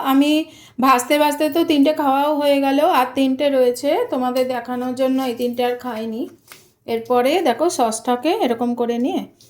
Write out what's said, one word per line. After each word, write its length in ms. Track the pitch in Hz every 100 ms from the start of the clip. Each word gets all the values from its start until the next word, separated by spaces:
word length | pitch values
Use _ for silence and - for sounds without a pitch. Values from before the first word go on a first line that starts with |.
আমি 300 | 269 269 294 302 320 - - -
ভাজতে 360 | 262 254 254 294
ভাজতে 260 | 294 285 302
তো 100 | 320
তিনটে 280 | 330 294 285
খাওয়াও 380 | 311 285 269 294 302
হয়ে 220 | 285 277
গেল, 180 | 269 277 320
আর 160 | 294 254
তিনটে 320 | 262 269 262 285
রয়েছে, 400 | 269 247 247 285 349 494
তোমাদের 340 | 269 254 254 254
দেখানোর 460 | 247 240 247 254
জন্য 240 | 247 262 262
এই 120 | 262
তিনটে 280 | 233 240 240
আর 100 | 247 247
খাইনি। 440 | 247 220 226 220 302 - _ - _ _ -
এরপরে 460 | 226 226 247 247 349
দেখো 240 | 320 226 330
সসটাকে 600 | 311 233 220 - 247 302 427
এরকম 280 | 269 226 247
করে 220 | 240 240 233
নিয়ে 220 | 262 339 - _